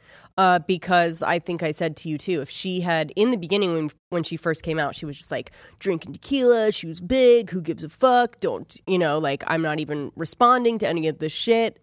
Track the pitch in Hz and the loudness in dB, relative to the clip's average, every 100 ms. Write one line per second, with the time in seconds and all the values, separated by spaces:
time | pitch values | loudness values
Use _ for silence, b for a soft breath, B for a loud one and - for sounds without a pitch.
0 | b b b - 190 180 160 185 - 180 | b b b 2 4 4 2 -4 2 2
1 | 170 165 - 175 - 175 165 156 170 151 | 2 0 -2 -2 -2 -4 -4 -2 -4 -6
2 | 170 151 - 170 135 - 190 180 180 165 | -8 -6 -4 -4 -4 -8 -6 -4 -2 -2
3 | 156 - 226 240 170 202 196 165 156 - | -2 0 0 0 -2 0 0 0 -4 -8
4 | - 175 160 165 170 160 - 160 147 - | -6 -4 -4 -4 -4 -4 -2 -2 -2 -6
5 | 156 143 - 135 - b b b 196 170 | -12 -12 -8 -8 -8 b b b -4 -4
6 | 147 139 - 277 247 233 220 214 170 160 | -4 -14 -4 2 4 4 4 -2 -6 -10
7 | 180 262 247 240 190 180 160 156 156 - | -2 4 6 6 4 -6 -6 -8 -8 0
8 | 262 247 240 - 180 101 - - - 185 | 4 4 2 -2 -4 -4 -8 -14 -2 0
9 | 165 151 151 139 - 160 160 151 151 147 | 2 0 -2 -4 -2 -2 0 -2 -4 -6
10 | 139 - 160 - 240 254 240 226 196 165 | -8 -8 -8 2 4 6 2 0 -2 -2
11 | 160 147 156 - - 226 226 - | -2 -4 -6 -4 0 2 2 -4